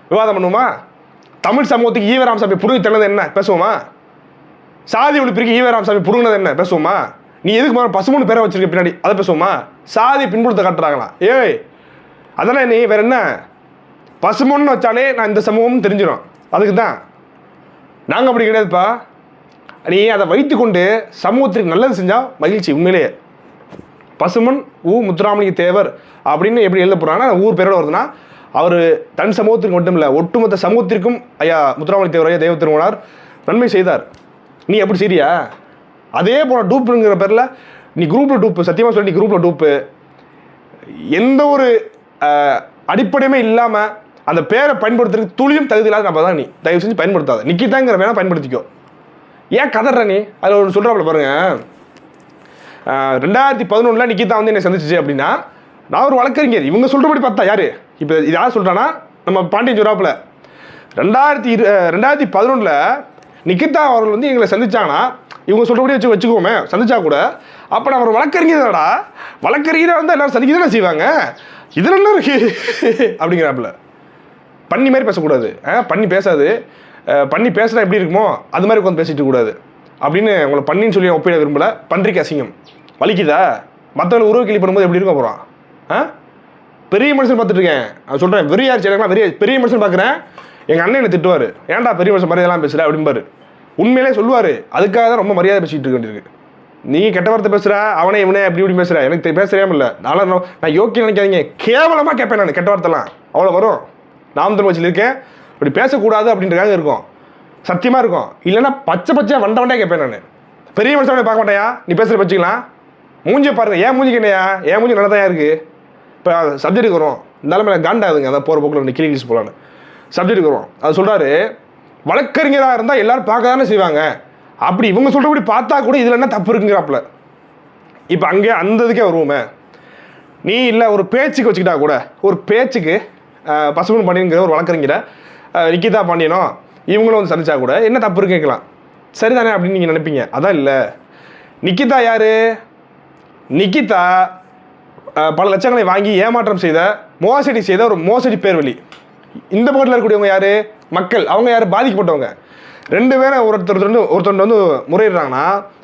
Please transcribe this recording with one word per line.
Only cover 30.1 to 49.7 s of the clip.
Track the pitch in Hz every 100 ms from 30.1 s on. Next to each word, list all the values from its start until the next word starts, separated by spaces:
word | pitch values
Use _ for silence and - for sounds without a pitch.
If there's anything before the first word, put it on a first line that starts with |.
ஒட்டுமொத்த | 143 170 233 220 196
சமூகத்திற்கும் | 196 226 185 208 214 240 - -
ஐயா | 156 160 139 131
முத்துராமலிங்க | 156 196 180
தேவர், | 165 160
ஐயா | 175
தெய்வ | 165 165
திருமணார் | 156 151 180 214 - - - - -
நன்மை | 214 247
செய்தார். | 196 180 135 - - - - - - -
நீ | 208
அப்படி | 196 185 202
செய்றியா? | 180 143 170 117 - - - - - -
அதே | 117 180 269
போல | 294 247
டூப்புங்கிற | 190 262 240 240 220 185
பேர்ல | 196 220 262 - - - - 156
நீ | 165
குரூப்ல | 220 277 262
டூப்பு, | 220 170
சத்தியமா | 175 165 233
சொல்லி | 208 196
நீ | 175
குரூப்ல | 214 190
டூப்பு, | 175 147 151 139 - - - - - - - - - - - - -
எந்த | 160 247 269 294
ஒரு, | 285 254 226 - - _ -
அஹ், | 147 147 143 123 - - -
அடிப்படையுமே | 196 202 277 269
இல்லாம | 269 226 226 240 214 208 - - - -
அந்த | 165
பேரை | 151 226 294
பயன்படுத்துறதுக்கு | 254 214 240 233 220 214 -
துளியும் | 269 302 285
தகுதி | 214 220
இல்லாத | 214
நபர் | 196 156
தான் | 175 160
நீ. | 123 -
தயவு | 156 175 202
செஞ்சு | 190
பயன்படுத்தாத. | 170 185 139 117
நிக்கிதாங்கிற | 123 175 240 269 262 190
வேணா | 202
பயன்படுத்திக்கோ. | 202 190 165 135 123 - - - - - - - - -
ஏன் | 240
கதற | 277